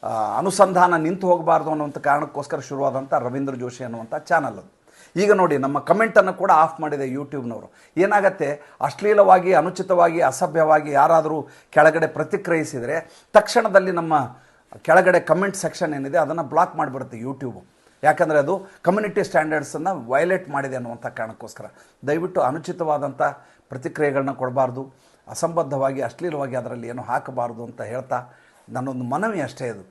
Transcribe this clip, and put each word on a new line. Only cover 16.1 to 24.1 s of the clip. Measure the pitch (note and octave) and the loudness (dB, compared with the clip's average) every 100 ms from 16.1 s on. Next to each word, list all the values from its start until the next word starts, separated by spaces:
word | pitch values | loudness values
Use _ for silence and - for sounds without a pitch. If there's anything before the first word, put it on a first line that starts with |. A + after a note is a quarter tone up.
| D#3+ | -2
ಅದನ್ನು | D3 E3 | -2 -4
ಬ್ಲಾಕ್ | C#3+ D3+ F3+ - | -4 0 0 -2
ಮಾಡಿಬಿಡುತ್ತೆ | D3+ C3 B2 A#2 | -6 -6 -12 -10
YouTube. | A#2+ C3+ C3+ A2 - _ _ _ | -10 -8 -10 -12 -20 _ _ _
ಯಾಕಂದರೆ | C#3+ D#3 D#3+ D3+ | 0 2 2 2
ಅದು | C#3 F#3+ F#3+ - | 2 -2 -6 -4
ಕಮ್ಯುನಿಟಿ | - G3 G#3+ G#3 | 0 0 0 -2
ಸ್ಟ್ಯಾಂಡರ್ಡ್ಸನ್ನು | F3+ E3+ D#3 D#3 C3+ D#3 E3 F3+ A2+ | 0 0 0 -2 -4 -6 -6 -6 -2
ವಯೋಲೇಟ್ | C3 E3+ F#3 F#3 | 0 0 -2 -4
ಮಾಡಿದೆ | C#3 C#3 B2+ | -6 -6 -6
ಅನ್ನುವಂಥ | A#2+ A#2 A#2+ | -8 -10 -12
ಕಾರಣಕ್ಕೋಸ್ಕರ | - A2+ A2 A2+ - G#2+ _ _ _ C3 | -8 -10 -10 -18 -16 -20 _ _ _ -4
ದಯವಿಟ್ಟು | D#3 F3+ F#3 | -2 -2 0
ಅನುಚಿತವಾದಂಥ | C3+ D3 D#3+ F3 D#3+ D3 C#3 C3 D3 C#3 _ _ _ | 0 -2 -8 -6 -2 -2 -2 -2 -2 -2 _ _ _
ಪ್ರತಿಕ್ರಿಯೆಗಳನ್ನ | B2+ D#3+ D#3+ D3 | -10 -10 -2 0